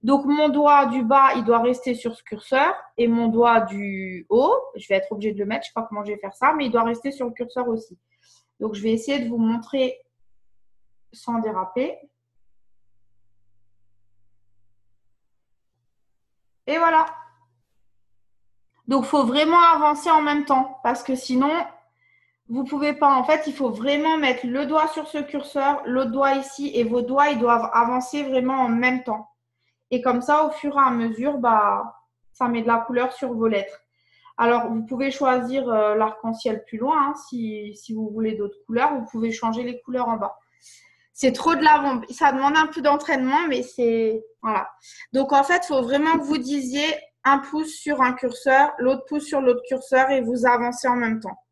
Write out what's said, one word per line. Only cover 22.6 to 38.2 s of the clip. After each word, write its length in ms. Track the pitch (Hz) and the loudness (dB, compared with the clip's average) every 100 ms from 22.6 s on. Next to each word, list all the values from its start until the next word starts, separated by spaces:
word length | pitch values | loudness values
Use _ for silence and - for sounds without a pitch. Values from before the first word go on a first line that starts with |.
pouvez 300 | 262 294 294 | -4 -2 -2
pas. 200 | 294 294 | 2 4
En 120 | 269 247 | 4 2
fait, 180 | 311 302 | 0 0
il 60 | |
faut 180 | 285 262 | -4 -4
vraiment 460 | 208 247 294 311 320 | -2 -2 0 2 2
mettre 300 | 277 247 247 | 0 0 -2
le 180 | 254 277 | -4 0
doigt 220 | 311 311 | 2 2
sur 200 | 311 302 | -2 -8
ce 100 | 294 | -8
curseur, 640 | 294 285 285 285 277 277 240 | -6 -8 -6 -2 0 0 -2
l'autre 260 | 254 262 | -2 0
doigt 220 | 254 277 | 2 2
ici, 380 | 269 269 - 285 - | 2 -2 -8 -4 -2
et 100 | 226 | 0
vos 160 | 240 | 0
doigts, 280 | 240 269 294 | 0 2 2
ils 100 | 262 | 2
doivent 300 | 240 240 226 | 2 2 2
avancer 500 | 226 240 254 254 294 | 2 2 0 -2 -6
vraiment 380 | 277 262 254 269 | -2 0 0 0
en 80 | 247 | 2
même 340 | 233 247 254 | 2 2 0
temps. 260 | 247 220 - _ _ _ _ _ _ | -4 -8 -8 _ _ _ _ _ _
Et 100 | 247 | -2
comme 200 | 247 240 | 0 0
ça, 240 | 247 302 311 | 2 2 2
au 60 | |
fur 240 | - 294 277 | -2 -4 2
et 60 | |
à 100 | 269 | 2
mesure, 480 | 240 233 220 269 285 | 2 -2 -2 -2 0
bah, 560 | 240 220 208 202 - - _ _ _ | 2 4 4 0 -4 -14 _ _ _
ça 160 | _ 247 | _ -2
met 140 | 233 | -2
de 60 | 226 | 0
la 100 | 233 | 0
couleur 340 | 233 247 254 | 0 -2 -2
sur 220 | - 262 | -4 -8
vos 140 | 233 226 | -2 0
lettres. 340 | 202 196 - _ _ _ _ _ - | 0 -4 -12 _ _ _ _ _ -2
Alors, 320 | 233 240 240 | 2 2 0
vous 160 | 226 220 | -6 -6
pouvez 260 | 254 277 | -4 -4
choisir, 560 | 262 269 254 233 269 247 | 0 0 0 0 -4 0
euh, 280 | 220 214 214 | 0 2 2
l'arc-en-ciel 680 | 220 220 226 226 226 220 | -2 -2 -8 -6 -4 -6
plus 140 | - 220 | -8 -6
loin, 320 | 254 311 277 | 0 0 0
hein, 40 | 294 - | -4 -10
si, 480 | 247 220 214 208 208 | -8 -6 -8 -12 -14
si 180 | - | -12
vous 160 | 220 214 | -8 -6
voulez 260 | 214 | -4